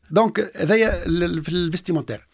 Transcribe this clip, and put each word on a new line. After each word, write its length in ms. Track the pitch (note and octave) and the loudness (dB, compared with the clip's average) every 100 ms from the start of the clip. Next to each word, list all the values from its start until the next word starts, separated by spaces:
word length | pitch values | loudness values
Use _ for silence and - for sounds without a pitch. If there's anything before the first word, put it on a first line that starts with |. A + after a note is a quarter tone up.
| - | -2
دونك 420 | D#3+ A3+ G#3+ G#3 - | 2 2 0 -4 -2
هذايا 500 | E3 A3 A3 F#3 - | 2 4 2 0 -2
ال-، 180 | E3 | 0
ال-، 200 | F3 E3 | 0 -2
في 40 | D#3 | -4
الفيستيمونتير. 800 | F3 E3+ F3 - D#3+ - G#2+ - | -2 -2 -2 -2 -2 -2 -10 -12